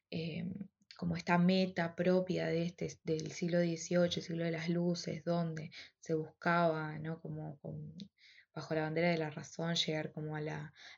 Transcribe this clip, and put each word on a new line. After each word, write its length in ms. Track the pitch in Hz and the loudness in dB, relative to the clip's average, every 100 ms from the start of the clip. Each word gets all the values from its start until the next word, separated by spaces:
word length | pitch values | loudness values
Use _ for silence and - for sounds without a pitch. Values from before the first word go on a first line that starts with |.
| _ | _
em, 420 | 170 160 165 175 185 - _ - - | -6 -4 -4 -6 -8 -12 _ -20 -6
como 200 | 175 165 | -4 -2
esta 220 | - 175 | 4 6
meta 560 | 175 190 185 180 170 | 6 6 2 0 -2
propia 520 | - 180 185 185 165 165 | 2 4 4 4 0 2
de 160 | 165 | 0
este, 240 | 170 - 160 - | 0 -2 -6 -6
del 260 | 165 156 156 | -2 -2 -4
siglo 280 | - 175 175 | -4 0 2
dieciocho, 600 | 175 165 - 175 175 170 | 2 0 0 4 4 2
el 60 | - | -4
siglo 180 | 165 | -2
de 60 | 170 | -2
las 180 | 160 165 | -2 0
luces, 560 | 175 175 170 170 160 | 2 2 0 -2 -4
donde 460 | 170 170 165 160 156 - - _ | 0 0 0 -4 -8 -12 -18 _
se 140 | - | -2
buscaba, 840 | 160 156 - 175 170 170 156 156 156 | -2 -2 -2 2 4 4 2 -2 -6
¿no? 220 | 156 165 | -6 -8
Como 380 | 160 151 156 147 | -8 -8 -8 -10
con, 320 | 165 156 151 160 - _ - - _ | -10 -10 -10 -12 -16 _ -20 -20 _
bajo 200 | - - | -10 -4
la 80 | 156 | -2
bandera 280 | 156 160 175 | 0 2 4
de 80 | 165 | 2
la 120 | 156 | 0
razón, 440 | 143 147 - 165 | -6 -10 -4 -2
llegar 380 | 170 - 156 151 | 0 0 -2 -4
como 240 | - 151 151 | -6 -6 -4
a 40 | |
la, 320 | 151 151 156 - - | -4 -6 -8 -14 -20